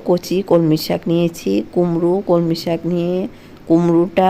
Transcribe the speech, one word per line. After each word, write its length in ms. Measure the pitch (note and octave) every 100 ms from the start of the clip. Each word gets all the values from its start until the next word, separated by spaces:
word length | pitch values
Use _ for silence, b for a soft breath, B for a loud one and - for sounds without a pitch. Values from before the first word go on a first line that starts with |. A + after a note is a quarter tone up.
| -
কচি 320 | F3 - F3+
কলমি 340 | F#3+ E3+ D#3+ D#3
শাক 240 | - F3 -
নিয়েছি, 440 | E3+ E3+ E3+ F#3+ G3+ -
কুমড়ো, 420 | F3+ F3 E3+ F3 F#3+ G3+
কলমি 300 | F3 E3 D#3+
শাক 180 | F3 E3 E3
নিয়ে 280 | F3 F3 F3+ G#3+ B B B -
কুমড়োটা 640 | E3 E3+ E3+ F3+ -